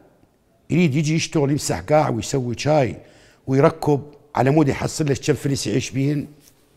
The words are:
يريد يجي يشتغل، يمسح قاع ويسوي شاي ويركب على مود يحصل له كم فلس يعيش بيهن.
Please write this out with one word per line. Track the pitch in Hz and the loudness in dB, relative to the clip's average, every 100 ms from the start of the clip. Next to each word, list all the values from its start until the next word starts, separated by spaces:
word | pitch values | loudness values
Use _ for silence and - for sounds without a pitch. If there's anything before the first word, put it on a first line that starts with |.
| _ _ _ _ _ _ - | _ _ _ _ _ _ -2
يريد | 151 175 135 | 2 2 2
يجي | 151 160 | 0 0
يشتغل، | - 165 139 | 0 0 0
يمسح | 147 - 98 | 0 -2 -6
قاع | - 151 131 | 2 2 2
ويسوي | 117 - 143 120 110 | -2 -4 -4 -4 -4
شاي | 139 151 120 71 - - _ _ - | 0 2 2 -4 -16 -20 _ _ -2
ويركب | 135 160 160 151 143 - - _ - | 4 4 2 0 0 -2 -20 _ 0
على | 127 | 2
مود | 156 139 | 4 2
يحصل | - 131 - 151 | 0 -4 -4 -2
له | 135 - | -2 -2
كم | |
فلس | 131 139 139 107 | -2 -2 -4 -2
يعيش | 113 - | -4 -2
بيهن. | 131 135 151 - - _ _ _ | -2 -2 -2 -6 -14 _ _ _